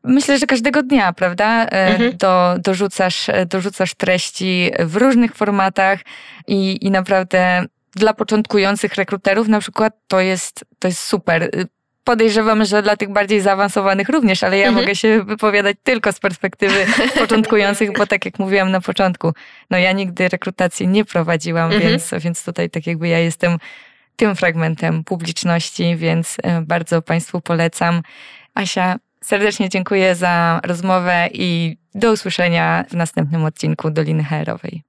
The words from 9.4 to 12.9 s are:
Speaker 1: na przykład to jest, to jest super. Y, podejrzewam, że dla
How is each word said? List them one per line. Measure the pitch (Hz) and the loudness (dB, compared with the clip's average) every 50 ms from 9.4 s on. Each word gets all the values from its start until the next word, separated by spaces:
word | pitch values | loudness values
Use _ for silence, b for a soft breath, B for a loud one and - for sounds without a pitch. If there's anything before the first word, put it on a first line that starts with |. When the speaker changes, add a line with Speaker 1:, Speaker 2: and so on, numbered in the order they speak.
| 233 | 2
Speaker 1:
na | 214 220 208 | 2 0 0
przykład | 190 - - - 220 220 _ _ _ | 0 -4 -2 -2 -2 -2 _ _ _
to | _ - 190 | _ 0 0
jest, | 185 190 185 175 - - _ - - _ _ _ | 2 0 -2 -4 -6 -10 _ -16 -20 _ _ _
to | - | -4
jest | 185 175 - | -4 -4 -4
super. | - - - 185 - - 165 165 170 | -4 -2 -4 -2 0 0 0 0 0
Y, | - - - 185 - _ _ _ _ _ _ _ | -2 -4 -6 -6 -6 _ _ _ _ _ _ _
podejrzewam, | - 240 220 226 226 202 220 220 220 220 214 220 | 0 2 4 4 4 4 2 2 2 2 2 2
że | 190 202 208 | 2 2 2
dla | 202 208 | 2 2